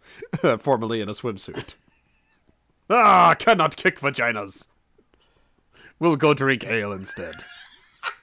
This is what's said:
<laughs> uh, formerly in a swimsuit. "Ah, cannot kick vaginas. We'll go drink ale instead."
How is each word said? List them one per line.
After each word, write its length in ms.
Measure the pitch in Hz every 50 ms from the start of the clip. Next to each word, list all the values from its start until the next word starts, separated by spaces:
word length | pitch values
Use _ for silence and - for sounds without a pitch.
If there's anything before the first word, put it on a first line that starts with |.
| _ - - -
<laughs> 220 | - - - -
uh, 140 | - 156 117
formerly 440 | 110 - 147 135 110 117 110 117 113
in 80 | 104 101
a 40 |
swimsuit. 600 | 104 - - 120 104 98 - - - - - - - _ _ _ _ _ _ _ _ _ _ _ _ _ _ _ _ _ _ _ _ _ _ -
"Ah, 460 | 208 240 226 202 190 180 175 170 160 -
cannot 380 | - 233 226 180 160 151 -
kick 240 | - - 185 - -
vaginas. 680 | 143 139 135 - 117 120 113 107 104 98 - - - _ _ _ _ _ _ _ _ _ _ _ _ _ _ _ _ _ _ _ _ _ _ _ - - _ -
We'll 180 | 160 170 156
go 160 | 135 156 151 147
drink 320 | 139 135 135 131 110 -
ale 260 | 95 110 113 104 104
instead." 420 | 101 95 95 - - - 87 80 - - - - - - - - - _ _ _ _ - - - - _